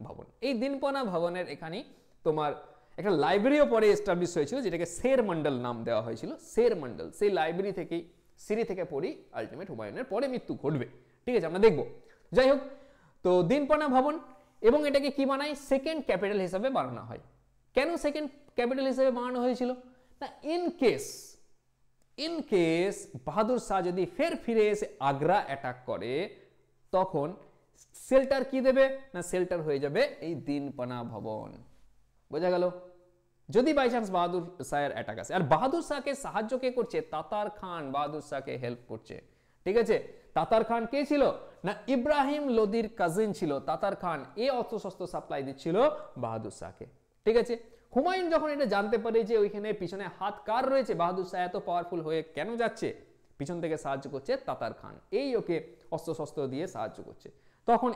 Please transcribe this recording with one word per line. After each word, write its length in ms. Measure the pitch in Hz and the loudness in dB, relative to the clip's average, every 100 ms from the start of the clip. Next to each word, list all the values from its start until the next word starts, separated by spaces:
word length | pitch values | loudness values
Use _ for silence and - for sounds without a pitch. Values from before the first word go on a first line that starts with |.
ভবন। 220 | 107 - - - | -16 -14 -18 -6
এই 140 | 262 | -2
দিনপনা 500 | 233 269 277 277 269 | 0 -2 -2 -2 -2
ভবনের 440 | 226 170 175 180 - | -2 0 0 -2 -6
এখানেই 360 | - 160 190 - - _ _ | -8 -10 -10 -12 -20 _ _
তোমার 280 | 165 156 147 - - - _ - | 0 2 0 -4 -12 -20 _ -4
একটা 140 | 196 | 0
লাইব্রেরিও 560 | 160 151 202 247 294 269 | 2 4 4 6 6 6
পরে 240 | 226 214 | 6 6
এস্টাবলিশ 460 | 202 202 175 175 170 | 4 2 0 0 0
হয়েছিল, 240 | 143 262 | 0 0
যেটাকে 260 | 208 165 170 | -2 -2 -6
শের 360 | - 247 262 | -2 2 4
মন্ডল 300 | 214 165 147 | 2 0 0
নাম 320 | 127 123 117 | 0 -4 -4
দেওয়া 180 | 117 110 | 0 0
হয়েছিল। 340 | 117 113 185 311 | -2 -8 -8 -12
শের 400 | - - 233 190 | -4 2 4 2
মন্ডল, 340 | 127 82 80 | -4 -8 -10
সেই 200 | - 208 | 0 0
লাইব্রেরি 420 | 180 160 170 202 | 2 0 -2 -4
থেকেই, 400 | 185 156 165 - _ _ - | -4 -6 -6 -8 _ _ -16
সিঁড়ি 260 | - 220 | -4 -2
থেকে 200 | 226 185 | -2 -4
পড়েই 400 | 170 139 196 - - | -4 -4 -4 -8 -10
আলটিমেট 380 | 117 113 127 196 | -8 -8 -10 -12
হুমায়ুনের 340 | 113 104 175 | -10 -8 -8
পরে 240 | 254 208 269 | -4 -2 -2
মৃত্যু 260 | 247 - | -4 -6
ঘটবে। 340 | 143 139 147 120 - _ _ - | -4 -2 -2 -4 -12 _ _ 0
ঠিক 100 | 233 | 0
আছে, 100 | 165 | 0
আমরা 120 | 180 | 6
দেখব। 280 | 220 147 - - - - - | 6 6 -4 -10 -20 -20 0
যাই 180 | 196 262 | 6 6
হোক, 80 | 277 - - - - _ _ | 6 2 -16 -20 -20 _ _
তো 200 | 180 180 | 4 4
দিনপনা 460 | 170 285 277 302 302 | 6 2 4 2 4
ভবন 320 | 254 285 320 - - - - | 4 4 -2 -8 -20 -20 4
এবং 280 | 220 294 294 | 6 6 4
এটাকে 220 | 277 277 | 2 2
কি 160 | 277 269 | 0 0
বানায়? 280 | 269 294 | 2 -2
সেকেন্ড 500 | 285 - 269 320 320 | -6 0 0 0 -4
ক্যাপিটাল 360 | - 185 202 208 | 0 0 2 0
হিসাবে 300 | 180 185 262 | 0 -2 0
বানানো 320 | 220 127 117 | 0 -2 -6
হয়। 160 | 117 110 - _ _ _ _ | -12 -14 -16 _ _ _ _
কেন 220 | - 311 339 | 0 0 0
সেকেন্ড 340 | 294 302 294 - - | -2 -2 -8 -12 -10
ক্যাপিটাল 320 | - 240 262 269 | -2 0 0 0
হিসাবে 240 | 262 262 | 2 2
বানানো 300 | 240 247 247 | 2 -4 -2
হয়েছিল? 320 | 247 247 247 254 - - _ - | 0 0 -2 -4 -10 -20 _ -14
না, 80 | 277 - | -14 -10
in 220 | 285 339 349 | -4 -2 -2
case, 680 | - 240 - - - - - - - _ _ _ _ _ - | 2 2 2 -4 -14 -18 -20 -20 -20 _ _ _ _ _ -8
in 200 | 311 330 | -6 -4
case 800 | - 196 165 165 175 175 - - | 0 2 4 4 0 -2 -12 -10
বাহাদুর 340 | - 170 220 247 | -4 0 2 0
শাহ 240 | - 190 | 0 -2
যদি 240 | 180 180 175 | 0 -2 -2
ফের 300 | - 330 330 | 0 -2 -2
ফিরে 320 | - 226 214 | 0 2 4
এসে 200 | 208 - - | 2 -4 -2
আগ্রা 420 | 139 139 156 196 - | -2 2 2 2 0
অ্যাটাক 300 | 139 127 127 - | -6 -6 -8 -6
করে, 500 | 107 113 139 214 - - _ _ _ - | -4 -2 -4 -4 -10 -20 _ _ _ -2
তখন 440 | 185 185 151 151 190 - _ _ _ - | 0 2 0 -4 -8 -18 _ _ _ -20
শেল্টার 500 | - - 262 269 269 | -12 4 4 6 0
কি 160 | 262 262 | 0 2
দেবে? 380 | 262 262 269 269 - | 4 6 4 2 -8
না, 80 | 180 | -8
শেল্টার 400 | 175 185 180 175 | -4 -2 0 -2
হয়ে 160 | 156 139 | 0 0
যাবে 380 | 143 175 277 - | 0 0 0 -2
এই 140 | 160 | -8
দিনপনা 680 | 147 127 143 139 127 123 123 | -6 -4 -4 -4 -8 -8 -6
ভবন। 480 | 117 107 110 107 107 - - - - _ _ _ - | -8 -8 -8 -8 -10 -16 -20 -20 -20 _ _ _ -8
বোঝা 200 | 147 180 | -2 2
গেল? 200 | 180 180 175 - - _ _ _ _ - | 2 0 -2 -16 -20 _ _ _ _ 0
যদি 220 | 185 285 | 4 4
by 160 | 285 254 | 4 4
chance 220 | 240 208 | 2 0
বাহাদুর 540 | 180 175 180 170 - | 0 2 0 -4 -10
শাহের 280 | 131 143 143 | -4 -2 -2
অ্যাটাক 260 | - 110 113 | -4 -8 -8
আসে। 160 | - | -4
আর 60 | 156 | 0
বাহাদুর 420 | 135 156 269 339 | 4 4 4 -2
শাহকে 320 | 330 285 277 | -2 -4 -4
সাহায্য 440 | 269 165 190 220 254 | -6 -4 -4 -2 -2
কে 120 | 254 | -2
করছে? 300 | 247 214 160 | -2 -2 -4
তাতার 500 | 156 156 - 208 - | -4 -8 -6 -4 -6
খান 420 | - 185 170 139 | -8 -10 -8 -4
বাহাদুর 300 | 139 147 151 | -4 -4 -6
শাহকে 340 | - 139 131 127 | -6 -8 -6 -6
হেল্প 220 | 120 120 - | -6 -8 -12
করছে। 340 | 110 - 95 - _ _ _ | -16 -14 -16 -18 _ _ _
ঠিক 120 | 180 226 | 0 2
আছে, 360 | 226 175 - - - | 4 2 0 -18 -4
তাতার 300 | 156 165 220 | -2 2 2
খান 220 | 220 233 226 | 2 -2 -2
কে 200 | 277 285 | -2 2
ছিল? 260 | 294 214 - - - | 4 4 0 -10 -8
না, 100 | 180 208 - | -6 -6 0
ইব্রাহিম 640 | 262 285 294 269 294 285 | 0 2 2 2 0 2
লোদির 400 | 226 208 233 214 | 2 2 0 -2
কাজিন 440 | - 175 180 220 | 0 0 2 0
ছিল 280 | 180 165 139 | 0 -2 -2
তাতার 360 | - 160 202 196 | -2 -2 -2 -2
খান। 280 | 180 151 127 202 | -4 -6 -8 -2
এ 140 | 262 | -2
অস্ত্রশস্ত্র 560 | 247 226 208 190 - 175 | 0 -4 -6 -8 -8 -8
সাপ্লাই 360 | 160 - 147 | -8 -6 -6
দিচ্ছিল 460 | 135 135 165 185 294 302 - - | -6 -6 0 4 4 2 -12 -8
বাহাদুর 340 | 117 113 110 | -6 -6 -8
শাহকে। 340 | - 85 - 117 _ _ _ | -12 -16 -16 -20 _ _ _
ঠিক 120 | 214 233 | 2 4
আছে, 200 | - 233 - - - 247 | 2 -4 -10 -20 -2 0
হুমায়ুন 340 | 339 381 349 | 2 0 2
যখন 180 | 320 302 | 2 2
এটা 160 | 285 | 0
জানতে 340 | 247 202 214 220 | 0 2 2 0
পারে 240 | 226 226 | 2 0
যে 160 | 208 226 | 4 2
ওইখানে 340 | 208 208 214 | 2 0 -4
পিছনে 360 | 208 175 196 190 - | -4 -4 -6 -10 -6
হাত 240 | 196 202 - | -6 -6 -2
কার 240 | 233 262 | 0 2
রয়েছে, 240 | 269 233 | 2 2
বাহাদুর 300 | 170 170 185 | 2 2 0
শাহ 160 | 185 180 | -4 -2
এত 160 | 180 196 | -2 -4
পাওয়ারফুল 440 | - 175 170 175 | -2 -2 -2 -4
হয়ে 220 | 156 160 | -2 -2
কেন 340 | 156 - 208 233 | -2 -6 -4 0
যাচ্ছে, 380 | 220 220 135 - - _ _ - | -2 0 -6 -6 -16 _ _ -10
পিছন 220 | 143 175 | -6 -4
থেকে 160 | 165 151 | -2 -2
সাহায্য 340 | 143 139 135 | -4 -6 -6
করছে 260 | 139 - 269 | -8 -4 -4
তাতার 380 | - 131 117 | -4 -6 -6
খান, 240 | - 104 - - | -8 -16 -18 -4
এই 260 | 214 277 226 | -2 0 -2
ওকে 400 | 175 160 - - - | 0 -2 -4 -18 -8
অস্ত্রশস্ত্র 560 | 160 - 156 147 - 135 | -6 -4 -6 -6 -4 -4
দিয়ে 200 | 131 185 | -4 -6
সাহায্য 360 | 113 110 - | -6 -8 -8
করছে, 280 | - - - - _ _ - | -18 -18 -20 -20 _ _ 2
তখন 260 | 233 247 | 4 4